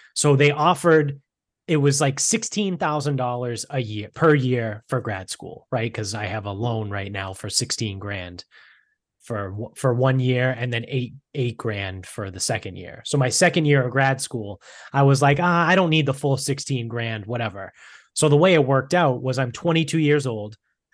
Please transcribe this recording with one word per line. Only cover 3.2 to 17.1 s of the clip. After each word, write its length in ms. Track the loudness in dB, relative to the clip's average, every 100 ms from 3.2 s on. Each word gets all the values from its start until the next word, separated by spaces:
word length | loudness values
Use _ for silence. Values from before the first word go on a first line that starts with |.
| -2 -4 -4 -6 -6
a 100 | -6
year, 300 | -6 -6 -8 0
per 180 | 4
year 500 | 4 4 0 -2 -6 -6
for 140 | -4
grad 280 | -4 -6 -8
school, 380 | -12 -14 -16 -6
right? 220 | -4 -4
'Cause 200 | -4 -6 -6
I 100 | -6
have 200 | -6 -6
a 60 |
loan 380 | -4 -4 -2 -4
right 220 | -6 -6
now 220 | -8 -8
for 160 | -10 -6
sixteen 500 | -4 -2 -2 -4 -6
grand 460 | -8 -8 -10 -14 -20 -20 -20 _ _ _ _ _
for 280 | -8 -6 -6
w-, 240 | -8 -10 -2
for 180 | 0
one 280 | 2 2 2
year, 340 | 2 2 0 -2
and 140 | -4
then 140 | -6 -4
eight, 280 | -6 -6 -10 _
eight 240 | -4 -4 -4
grand 480 | -6 -4 -6 -8 -12
for 260 | -10 -8
the 80 | -6
second 380 | -4 -4 -6 -12
year. 240 | -14 -14 -4
So 120 | 0
my 100 | 2
second 380 | 4 4 4 4
year 180 | 4
of 80 | 4
grad 300 | 2 2 0
school, 400 | -4 -8 -8 -12 -16 -20 -6
I 100 | 4
was 180 | 6 6
like, 180 | 6 4
"Ah, 260 | 2 2 4
I 80 | 4
don't 140 | 4
need 160 | 2 2
the 80 |
full 240 | 0 -2 -2
sixteen 500 | -2 -4 -4 -6 -4
grand, 380 | -6 -6